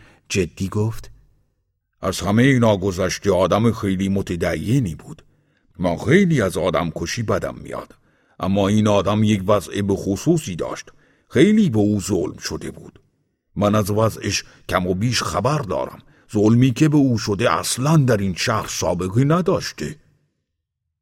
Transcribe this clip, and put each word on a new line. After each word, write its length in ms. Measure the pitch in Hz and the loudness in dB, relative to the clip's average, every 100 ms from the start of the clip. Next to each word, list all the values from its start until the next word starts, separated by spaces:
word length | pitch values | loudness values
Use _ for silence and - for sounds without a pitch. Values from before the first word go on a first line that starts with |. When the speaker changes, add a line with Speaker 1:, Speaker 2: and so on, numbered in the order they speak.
| - _ _ | -20 _ _
Speaker 1:
جدی 400 | 104 85 - 95 | -2 -2 -4 -6
گفت: 420 | 104 107 113 - - _ _ _ _ _ _ _ _ | -2 -4 -4 -12 -20 _ _ _ _ _ _ _ _
Speaker 2:
"از 200 | 92 90 | -8 -4
همهٔ 240 | 95 107 | 0 4
اینا 320 | 131 131 117 101 | 4 4 4 2
گذشته 560 | 98 87 92 - 104 | 0 -2 -2 -2 0
آدم 400 | 90 92 101 117 | 2 2 2 2
خیلی 360 | 117 104 92 98 | 0 -2 -2 -2
متدینی 840 | 98 95 87 87 80 85 139 104 | -2 -2 -4 -2 -4 0 0 0
بود. 300 | 76 - - _ _ _ _ _ - | -6 -14 -20 _ _ _ _ _ -6
من 180 | 90 85 | -4 -2
خیلی 460 | 90 175 190 151 | 2 4 4 2
از 140 | 95 85 | 0 0
آدم 340 | 90 78 85 | -2 -2 -4
کشی 280 | 78 87 - | -6 -8 -6
بدم 320 | 110 95 69 | -4 -4 -4
میاد، 400 | 62 - 62 - - _ _ _ _ | -10 -12 -12 -12 -20 _ _ _ _
اما 280 | 92 98 98 | -2 0 2
این 200 | 107 107 | 2 4
آدم 360 | 101 90 107 | 2 2 2
یک 180 | 107 107 92 | 2 2 2
وضع 360 | 104 85 98 | 0 0 -4
به 120 | 98 | -2
خصوصی 640 | 95 92 98 - 170 101 85 | -2 -2 -2 0 0 -2 -6
داشت. 340 | 64 - - _ _ _ _ | -8 -8 -14 _ _ _ _
خیلی 420 | 120 185 214 196 | 4 4 6 4
به 80 | 107 | 2
او 220 | 104 104 | 2 0
ظلم 380 | 87 95 87 - | 0 -2 -2 -8
شده 320 | - - 69 | -10 -10 -10
بود. 300 | - - - _ _ _ _ _ - | -14 -20 -20 _ _ _ _ _ -2
من 180 | 104 | 0
از 160 | 107 98 | 2 0
وضعش 540 | 104 110 85 101 95 - _ - | 0 0 -2 -4 -6 -8 _ -4
کم 180 | 90 92 | -2 0
و 80 | |
بیش 280 | 92 117 117 | -2 -2 -2
خبر 360 | - 82 110 147 | -2 -2 -2 -2
دارم. 440 | 107 71 64 - - _ _ | -2 -4 -6 -10 -20 _ _
ظلمی 380 | 107 107 120 131 | 2 4 6 4
که 180 | 117 156 | 4 4
به 80 | 147 | 4
او 220 | 135 113 | 4 2
شده 340 | - 98 117 | -2 -2 0
اصلاً 440 | 82 92 - 135 165 | 0 -2 -4 2 4
در 200 | 127 110 | 4 2
این 180 | 98 | 0
شهر 320 | 85 - 110 87 | -4 -2 -2 -4
سابقه 560 | - 85 90 92 104 | -4 -2 -2 -2 0
نداشته." 720 | 139 170 180 135 76 - 76 76 _ _ _ _ _ _ _ _ _ _ | 2 2 2 -2 -4 -10 -10 -12 _ _ _ _ _ _ _ _ _ _